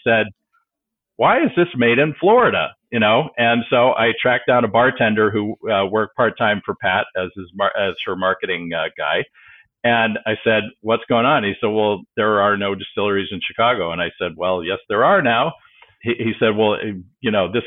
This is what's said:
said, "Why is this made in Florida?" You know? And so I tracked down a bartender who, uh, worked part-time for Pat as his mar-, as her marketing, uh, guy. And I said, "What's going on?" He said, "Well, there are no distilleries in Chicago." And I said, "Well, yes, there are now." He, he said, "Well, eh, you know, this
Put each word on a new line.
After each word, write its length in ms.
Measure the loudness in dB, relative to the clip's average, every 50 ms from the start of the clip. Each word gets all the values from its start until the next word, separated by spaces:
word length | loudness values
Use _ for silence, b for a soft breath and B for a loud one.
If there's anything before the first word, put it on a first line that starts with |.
| -2
said, 220 | 0 2 2 0 -2 -6 _ _ _ _ _ _ _ _ _ _ _ _ _ _ _ _
"Why 260 | 0 2 2 2 2 0
is 80 | 0 2
this 120 | 0 0 0 0
made 220 | 0 2 2 4 4
in 160 | 2 0 0 0
Florida?" 480 | 2 4 4 4 4 4 2 0 -2 -4 -6 _ _ -6
You 100 | -2 0
know? 300 | 2 4 4 2 2 0 -2
And 280 | 0 0 2 2 0 0 0
so 200 | 2 4 4 4
I 220 | 2 2 0 0 0 0
tracked 260 | 0 0 0 0 0
down 180 | 2 2 2 2
a 40 | 2
bartender 640 | 2 2 2 2 2 2 0 0 2 2 2 2
who, 260 | 2 0 -4 -4 -6 -8 -4 -2
uh, 160 | 0 0 0
worked 300 | 0 0 -2 -2 -2 _
part-time 460 | 0 0 0 0 0 0 0 0 -2 -4
for 100 | -8 -8 -4
Pat 260 | -2 -2 0 0 -2 -4 -6
as 140 | -6 -6 -6 -8
his 100 | -14 -18 -12 -6
mar-, 220 | -4 -2 -2 -2
as 180 | -2 -4 -4 -4 -6 -8
her 100 | -8 -6
marketing, 540 | -2 -2 -2 -2 -2 -4 -6 -6 -6 -6 -6 -6
uh, 160 | -6 -6 -6 -6
guy. 280 | -6 -4 -2 -2 -2 -4 -6 b b b b b b b b _ _ -2
And 340 | 0 2 2 0 -2 -2 -4 -6
I 100 | -6 -6 -4 0
said, 200 | 0 0 0 0 -4 -10 _
"What's 240 | -4 -2 -2 -2 0 0
going 180 | 0 2 2
on?" 180 | 2 2 0 0
He 100 | -2 -4 -2
said, 80 | -2 -2
"Well, 340 | 0 0 0 0 0 -2 -6 _ -4
there 240 | -2 0 2 2 2
are 160 | 2 2 2
no 180 | 0 -2 -4 -4
distilleries 540 | -6 -8 -10 -6 -4 -2 0 0 -2 -2 -4 -8
in 80 | -10 -10
Chicago." 460 | -8 -4 0 0 0 2 0 -2 -4 -4
And 80 | -4
I 100 | -4 -6 -6 -6
said, 120 | -8 -8 -6
"Well, 260 | -4 -2 -2 -2 -2 -2
yes, 160 | -4 -6 -6 -6 -4
there 160 | -2 0 2
are 180 | 2 2 2 2
now." 300 | 2 2 0 0 -2 -4 -10 b b b b b b b b -6
He, 120 | -6 -4 -4
he 140 | -4 -4 -2 0
said, 180 | 0 0 2
"Well, 180 | 2 2 0 0
eh, 180 | -2 -4 -8 -10 -10 -14 -18 _ _
you 100 | -4 -2
know, 200 | 0 0 0 0
this 140 | -2 -4 -4